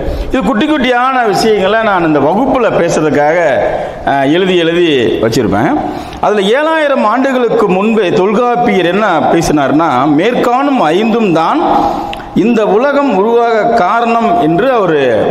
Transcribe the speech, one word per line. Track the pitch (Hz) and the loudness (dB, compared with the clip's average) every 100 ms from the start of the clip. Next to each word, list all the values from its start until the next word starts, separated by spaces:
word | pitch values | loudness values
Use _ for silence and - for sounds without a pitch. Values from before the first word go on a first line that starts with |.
| - - - | -4 -6 -4
இது | 262 | -2
குட்டி | 190 214 302 | 0 0 0
குட்டியான | 302 254 240 254 262 226 | 0 0 0 0 0 0
விஷயங்களை | 190 226 208 190 220 | 0 0 0 0 0
நான் | 220 190 165 | 0 0 0
இந்த | 147 | 2
வகுப்புல | 139 190 269 269 | 0 0 0 0
பேசுறதுக்காக, | 208 - 170 165 156 139 147 170 160 117 - - - - - | 0 0 0 0 0 2 0 2 0 0 -2 -4 -8 -6 -4
ஆ, | 139 | 0
எழுதி | 135 170 190 180 | 0 0 2 0
எழுதி | 165 170 170 139 110 80 | 0 2 2 2 0 0
வச்சிருப்பேன். | 113 135 107 98 147 302 - - - - | 0 0 0 0 0 -2 -4 -8 -12 -4
அதுல | 175 208 | -2 0
ஏழாயிரம் | 196 247 311 320 294 254 | 0 0 0 0 0 0
ஆண்டுகளுக்கு | 214 240 269 254 233 233 208 | 0 0 0 0 0 0 0
முன்பே | 185 214 220 180 | 0 0 0 0
தொல்காப்பியர் | - 190 214 240 240 240 190 170 | 0 0 0 0 0 0 0 0
என்ன | 185 214 160 123 | 0 0 0 0
பேசினார்னா, | 160 156 147 135 147 165 127 147 147 | 0 0 0 2 0 0 0 2 2
மேற்காணும் | 208 247 247 247 285 262 | 0 0 0 0 0 0
ஐந்தும் | 156 175 220 226 214 | 0 0 0 0 0
தான் | 165 170 277 349 - - - - - - | 0 0 0 0 0 -2 -4 -8 -10 -6
இந்த | - 208 226 202 | 0 2 2 2
உலகம் | 196 277 285 277 190 | 2 2 0 0 0
உருவாக | 214 233 233 226 | 2 2 2 0
காரணம் | 196 175 180 226 233 233 226 233 | 0 0 0 0 0 0 0 0
என்று | 151 165 262 | 0 0 0
அவரு | 247 185 151 131 107 95 | 0 0 2 2 0 0